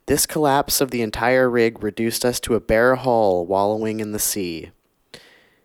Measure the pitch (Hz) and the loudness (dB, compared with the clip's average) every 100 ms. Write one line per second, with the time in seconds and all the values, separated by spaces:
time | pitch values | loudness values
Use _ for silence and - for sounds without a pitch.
0 | - 143 - 165 151 139 - - 135 123 | -2 -2 -2 0 2 2 0 -2 -2 -2
1 | 113 - 113 131 127 120 117 113 107 101 | -4 -2 2 2 4 2 2 0 -6 -2
2 | 117 113 123 120 - 113 - 110 123 127 | -2 0 -2 -2 -2 -2 2 2 4 2
3 | 127 117 107 90 85 95 101 110 110 110 | 2 2 4 2 0 0 0 0 -4 -4
4 | 107 104 - 107 90 80 82 - _ _ | -6 -4 -4 -4 -6 -8 -12 -20 _ _
5 | _ - - _ _ _ | _ -20 -20 _ _ _